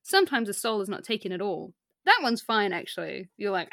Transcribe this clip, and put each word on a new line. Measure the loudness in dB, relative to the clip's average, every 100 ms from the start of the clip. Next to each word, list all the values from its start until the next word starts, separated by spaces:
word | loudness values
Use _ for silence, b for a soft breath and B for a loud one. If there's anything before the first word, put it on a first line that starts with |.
Sometimes | 0 4 4 2 0
the |
soul | -2 -2 -2
is | -2
not | -6
taken | -4 -4 -4
at | -4
all." | -2 -4 -6 -16 _ _ 4
That | 4
one's | 4 0
fine, | 0 2 2
actually. | -2 -6 -8 -8 -8 -12 -6
You're | -2
like, | -2 -2